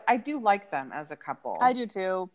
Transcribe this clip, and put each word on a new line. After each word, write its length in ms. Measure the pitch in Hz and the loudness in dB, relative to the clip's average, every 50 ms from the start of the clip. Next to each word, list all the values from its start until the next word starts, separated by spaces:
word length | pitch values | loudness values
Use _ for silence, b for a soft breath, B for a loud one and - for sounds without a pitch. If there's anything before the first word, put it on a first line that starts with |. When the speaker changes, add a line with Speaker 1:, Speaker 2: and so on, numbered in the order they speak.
| - | 2
Speaker 1:
I 100 | - 240 240 | 2 2 2
do 200 | - 294 302 277 | 0 -4 -6 2
like 320 | 220 208 202 202 202 - | 4 4 4 4 0 -4
them 220 | 156 139 135 131 98 | -6 -6 -4 -6 -8
as 160 | 147 151 147 | -10 -10 -10
a 60 | 151 | -12
couple. 420 | - - 147 135 - - 117 92 80 | -10 -8 -10 -8 -8 -6 -6 0 2
Speaker 2:
I 120 | 247 254 | 4 4
do 140 | 254 254 240 | 4 2 -2
too, 420 | 208 - 196 185 185 185 185 185 - _ | -6 -4 -4 -2 -2 -2 -2 -4 -8 _